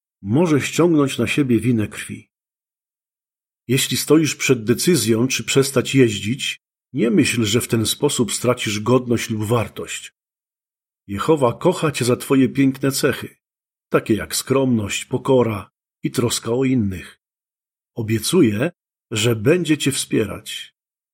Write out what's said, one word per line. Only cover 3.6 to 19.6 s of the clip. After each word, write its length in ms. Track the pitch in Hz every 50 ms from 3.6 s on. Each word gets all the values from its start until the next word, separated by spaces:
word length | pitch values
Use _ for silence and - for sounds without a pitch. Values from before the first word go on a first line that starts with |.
| _
Jeśli 300 | - 127 135 - - 131
stoisz 380 | 120 - - 147 165 156 135 -
przed 280 | - - - 127 117 107
decyzją, 640 | 117 113 - - 175 175 127 104 113 110 110 127
czy 160 | 135 - - 117
przestać 520 | - - 135 135 135 - 123 117 - 135
jeździć, 680 | 135 123 110 101 101 95 104 131 135 - - - - _ _ _ _ _ _ 123
nie 180 | 143 208 240
myśl, 320 | 208 175 120 - - 120 110
że 180 | 101 113 120
w 60 | -
ten 180 | - 120 110 107
sposób 460 | - - - 151 143 - - 117 101
stracisz 480 | - - - 120 120 - - 110 104 107
godność 500 | 107 117 123 127 123 120 117 110 - -
lub 140 | 113 107 107
wartość. 680 | 101 120 113 104 - - - 85 - - - - - - _ _ _ _ _ _ _ _ _ _ _ _ _ _ _ _ _ _
Jehowa 460 | - 101 98 - 156 160 143 131 117 -
kocha 380 | - - 175 180 - 165 151
cię 140 | - - 120
za 100 | 120 120
twoje 340 | 120 - - 139 135 131 117
piękne 420 | - 135 139 135 135 - 139 135
cechy, 440 | 135 - 156 135 - - - - - _ _ _ _ _ _ _ _ _ _ _
takie 240 | - 143 - - 110
jak 220 | 90 80 80 -
skromność, 680 | - - - 127 135 135 131 120 110 104 98 - - -
pokora 640 | - 131 120 - 135 135 123 117 113 107 98 95 - _ _ _ _ _ _ -
i 80 | 147
troska 400 | - 127 117 110 - - - 117
o 120 | 117 131 135
innych. 580 | 131 131 123 104 98 92 82 - - - _ _ _ _ _ _ _ _ _ _ _ _ _ _ _ _
Obiecuje, 760 | 120 110 107 113 104 - - 170 190 139 110 101 104 143 175 - _ _ _ _ _ _ _
że 240 | 113 104 110 123 113
będzie 420 | 110 101 135 175 180